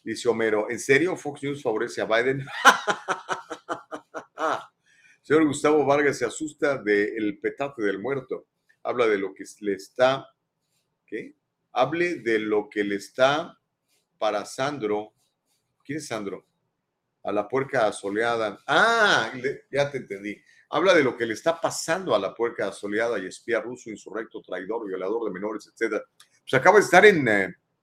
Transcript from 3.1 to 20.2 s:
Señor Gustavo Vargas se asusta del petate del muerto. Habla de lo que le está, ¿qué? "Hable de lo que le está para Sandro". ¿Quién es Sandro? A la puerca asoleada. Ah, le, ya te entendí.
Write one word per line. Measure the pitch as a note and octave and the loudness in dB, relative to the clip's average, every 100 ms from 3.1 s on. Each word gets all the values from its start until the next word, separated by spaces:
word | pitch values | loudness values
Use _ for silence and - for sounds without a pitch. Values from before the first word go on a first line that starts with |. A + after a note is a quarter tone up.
| F#3 - F#3 - D#3+ - E3 - D3+ - D#3 - - D#3 B2+ - _ _ _ _ _ | -8 -8 -10 -10 -14 -12 -14 -12 -18 -16 -18 -16 -6 -4 -4 -8 _ _ _ _ _
Señor | - D3+ D#3 | 2 4 4
Gustavo | C3+ D3+ D3+ C3+ | 2 4 4 4
Vargas | C#3+ D3 B2+ | 4 2 0
se | A#2 | -2
asusta | - G#2 - D3+ C3 | -4 -10 -2 -2 0
del | G#2 G#2 G#2 A2+ G#2 G2+ | 2 4 2 0 -4 -2
petate | A2 - C#3 C3 | -4 -4 -6 -2
del | G2+ F#2+ | -2 -2
muerto. | A2+ C#3 - F2 - _ _ _ | -4 -6 -6 -10 -12 _ _ _
Habla | A#2+ A#2+ A#2 | -4 0 2
de | G2+ | 2
lo | F#2+ | -2
que | - G2 - | -8 -18 -8
le | G2+ F#2+ | -4 -4
está, | - - B2+ C3+ - _ _ _ _ _ _ _ _ | -6 2 2 2 -6 _ _ _ _ _ _ _ _
¿qué? | A2 G3+ - _ _ _ | -12 -12 -18 _ _ _
"Hable | A2+ C3 E3 F3 D#3 | -2 -2 0 -2 -2
de | A2+ A2 | 0 0
lo | G#2+ G#2+ G2+ | 0 -2 0
que | G#2 | -4
le | G2+ G2+ | -2 -4
está | - - C3 D3 F#3 - _ _ _ _ _ - | -6 2 2 2 -4 -14 _ _ _ _ _ -4
para | G#2+ G#2 | -2 -2
Sandro". | F#2+ - C3+ C#3+ G#2+ G#2 G#2+ _ _ _ _ _ _ _ - | -4 -4 -4 -2 -2 -4 -6 _ _ _ _ _ _ _ -12
¿Quién | D3+ | -10
es | D3 | -8
Sandro? | A2+ G2 F2+ - _ _ _ _ _ _ _ | -8 -8 -10 -14 _ _ _ _ _ _ _
A | G2+ | -4
la | G2+ G2+ | -4 -2
puerca | C3 C3+ C3 G#2+ | -2 0 0 0
asoleada. | - G2+ G#2 A#2 A#2 A2 G2 - | -2 -6 -2 -2 -2 -4 -6 0
Ah, | D#3 A3 A#3 G3+ D3 A2+ B2+ | 2 4 4 4 2 0 -4
le, | B2+ B2+ _ | -6 -8 _
ya | C3+ C#3 | -2 -2
te | C3 | -4
entendí. | - G2 | -10 -10